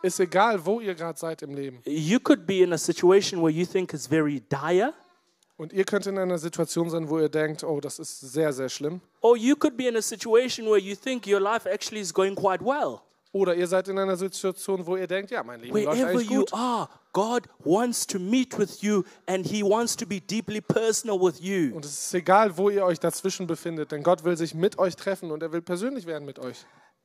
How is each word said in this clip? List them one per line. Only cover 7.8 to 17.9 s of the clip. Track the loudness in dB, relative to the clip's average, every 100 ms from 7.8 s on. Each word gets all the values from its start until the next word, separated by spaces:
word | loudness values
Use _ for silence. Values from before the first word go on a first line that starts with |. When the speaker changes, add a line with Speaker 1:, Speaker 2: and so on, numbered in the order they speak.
| -6 -10
Speaker 1:
ist | -14 -14
sehr, | -8 -2 0
sehr | 0 -4
schlimm.“ | -4 -6 -6 _ _
Speaker 2:
Or | 4 4
you | 4 4
could | 2 0
be | -2
in | -2
a |
situation | -4 -6 2 4 4 -2 2
where | 2
you | 2 -6
think | -4 -4 0
your | 0
life | 2 0 -2
actually | -4 -6 -8
is | -4
going | 0 0 0
quite | -2 0
well. | -2 0 -2 -6 _ _ _
Speaker 1:
Oder | 0 2 2
ihr | 2
seid | 0 0
in | -2
einer | -2 -2
Situation, | -4 -4 -6 -4 -4 -4 -4
wo | -4
ihr | -2
denkt, | -4 -4
„Ja, | -8
mein | -8 -12
Leben | -4 -2
läuft | 0 0
Speaker 2:
Wherever | 2
Speaker 1:
eigentlich | 0 2
Speaker 2:
you | 0
Speaker 1:
gut.“ | 0
Speaker 2:
are, | 0 -2 -2 -4 -12 _
God | -2 0 0 -4 _
wants | 0 2 2